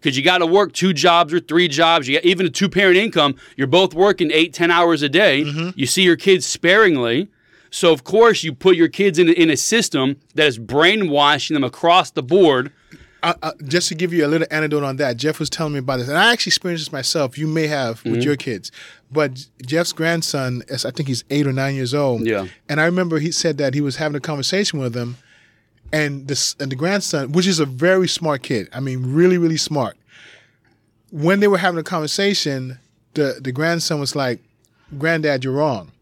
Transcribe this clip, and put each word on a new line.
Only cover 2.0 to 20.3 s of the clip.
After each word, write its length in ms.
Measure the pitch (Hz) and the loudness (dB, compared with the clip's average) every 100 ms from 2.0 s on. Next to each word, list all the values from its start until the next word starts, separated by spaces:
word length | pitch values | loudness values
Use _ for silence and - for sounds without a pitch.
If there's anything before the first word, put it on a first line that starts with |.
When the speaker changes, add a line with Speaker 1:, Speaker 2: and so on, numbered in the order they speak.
| 131 | 2
Speaker 1:
You 100 | 143 | 2
got, 80 | 175 | 2
even 200 | 180 180 | 2 0
a 60 | |
two-parent 460 | - 196 170 196 180 | 0 -2 2 4 4
income, 360 | 220 175 143 135 - - | 2 0 0 -2 -12 -6
you're 80 | 135 | 0
both 300 | 160 185 160 | 2 2 2
working 340 | 196 190 160 | 2 2 0
eight, 220 | 151 170 | 0 0
ten 160 | 139 170 | 0 0
hours 320 | 170 175 160 | 2 2 2
a 80 | 143 | 0
day. 340 | 147 202 139 | 2 4 2
Speaker 2:
Mm-hmm. 260 | 151 147 170 185 | -2 -6 -8 -6
Speaker 1:
You 120 | 123 | -4
see 160 | - | 2
your 140 | 185 165 | 2 4
kids 280 | 196 185 - | 4 2 2
sparingly. 840 | - 170 196 214 147 120 120 196 _ _ _ _ | -2 2 4 4 2 0 -2 -4 _ _ _ _
So, 200 | - 180 | 0 2
of 140 | 156 - | 2 2
course, 360 | 202 226 175 | 4 4 4
you 120 | 160 | -2
put 240 | 131 190 175 | 0 2 4
your 100 | 165 | 4
kids 320 | - 196 160 | 4 0 4
in, 80 | 175 | 4
in 220 | 170 160 | 4 4
a 80 | 143 | 2
system 580 | - 226 - 143 135 139 _ - | 0 0 0 -2 -2 -4 _ 0
that 120 | 151 | 0
is 100 | 113 | 0
brainwashing 960 | 110 131 165 214 185 143 143 147 - 156 | -4 2 2 2 0 2 2 2 -2 -2
them 80 | 131 | -4
across 440 | - 165 175 160 | -2 4 4 2
the 140 | - | -4
board. 480 | 127 180 175 131 139 _ _ - - _ | 0 4 6 4 0 _ _ -20 -20 _
Speaker 2:
Uh, 120 | 165 170 | -4 -4
uh, 80 | 160 - 147 | -6 -10 -2
just 220 | 165 175 | -2 -2
to 60 | 165 | -4
give 180 | 175 | -4
you 120 | 170 147 | 0 0
a 40 | |
little 180 | 160 160 | 0 0
anecdote 340 | 151 156 147 | -2 -2 -2
on 120 | 143 135 | -4 -4
that, 220 | 143 120 | -4 -2
Jeff 220 | 143 151 | -4 -4
was 80 | 151 | -6
telling 240 | - 156 | -6 -6
me 60 | 143 | -6
about 180 | 127 131 | -4 -4
this, 100 | 120 | -2
and 100 | 151 | 2
I 140 | 214 | 2
actually 200 | 233 - | 2 -2
experienced 340 | - 185 170 151 | -2 -4 -8 -8
this 80 | |
myself. 440 | 143 127 165 135 131 | -8 -4 -2 -4 -4
You 100 | 156 | -4
may 200 | 156 156 | -2 -2
have 340 | 151 123 113 120 | -2 -4 -6 -4
with 80 | |
Speaker 1:
Mm-hmm. 80 | 113 | -2
Speaker 2:
your 160 | 127 143 | 0 -2
kids, 340 | - 107 - - - - _ | -4 -8 -10 -20 -20 -20 _
but 340 | 139 147 131 139 _ 123 | -4 -4 -4 -18 _ -6
Jeff's 260 | 156 170 | -2 -2
grandson, 720 | - 160 170 160 | -4 -2 -2 -4